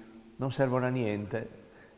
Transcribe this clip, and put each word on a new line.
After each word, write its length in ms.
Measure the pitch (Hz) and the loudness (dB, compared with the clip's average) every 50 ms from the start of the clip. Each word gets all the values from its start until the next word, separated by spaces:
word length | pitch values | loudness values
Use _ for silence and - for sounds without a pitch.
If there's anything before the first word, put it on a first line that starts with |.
| - - - - - - - | -18 -20 -20 -20 -20 -18 -8
non 140 | - 127 135 | -4 -4 -2
servono 360 | 127 - 139 131 123 127 127 | 2 2 4 4 4 4 2
a 40 | 127 | 2
niente. 720 | 127 127 120 107 104 101 104 98 98 110 - - - - - - - - - - - | 2 2 2 2 0 0 -2 -2 -4 -4 -4 -6 -10 -16 -20 -20 -20 -20 -20 -20 -20